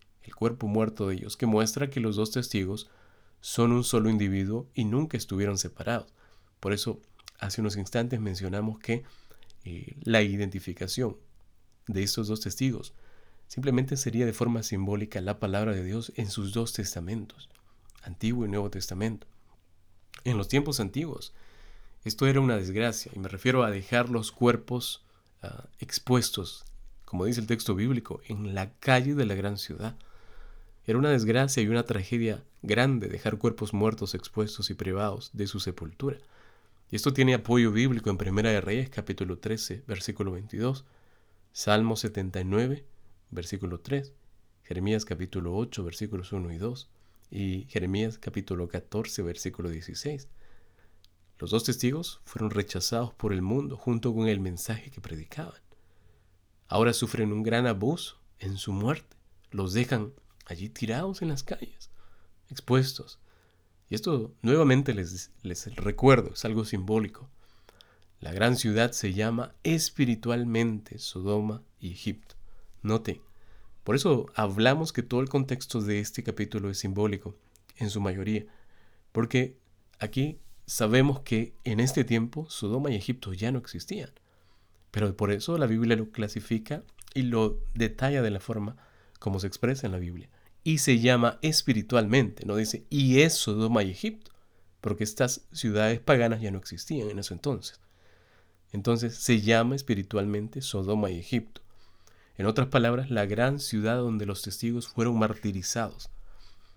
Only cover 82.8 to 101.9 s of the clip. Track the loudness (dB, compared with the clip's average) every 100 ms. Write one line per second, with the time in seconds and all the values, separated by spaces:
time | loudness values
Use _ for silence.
82.8 | 0 -2 -2 -6 -4 -4 -2 -2 -4 -12
83.8 | -8 -10 -10 -18 _ _ _ _ _ _
84.8 | -6 0 0 2 0 0 0 2 2 4
85.8 | 4 4 2 -4 -4 -4 -2 -2 -2 -8
86.8 | -10 -20 -8 -2 2 4 4 2 -2 0
87.8 | 0 2 0 2 2 0 -4 -4 -4 -8
88.8 | -18 _ _ -6 -2 -2 -2 0 0 0
89.8 | -2 -4 -4 -8 -14 -20 -20 -4 2 4
90.8 | 6 6 8 6 6 2 0 2 2 2
91.8 | 4 4 6 6 4 0 -2 0 0 -4
92.8 | -2 2 6 8 8 6 0 2 4 4
93.8 | 2 -2 -6 -8 -16 -20 -20 _ -20 -8
94.8 | -4 -2 -2 0 0 0 -8 -4 0 4
95.8 | 4 2 4 4 4 2 -4 -6 -8 -12
96.8 | -6 -4 -4 -6 -8 -4 -4 -4 -6 -16
97.8 | _ _ -20 -20 _ _ _ _ _ -4
98.8 | 0 0 0 -2 4 4 6 6 4 0
99.8 | 0 -2 0 0 0 -2 -4 -8 -6 -2
100.8 | 0 0 0 -2 -2 -2 -2 -16 -20 -20
101.8 | -20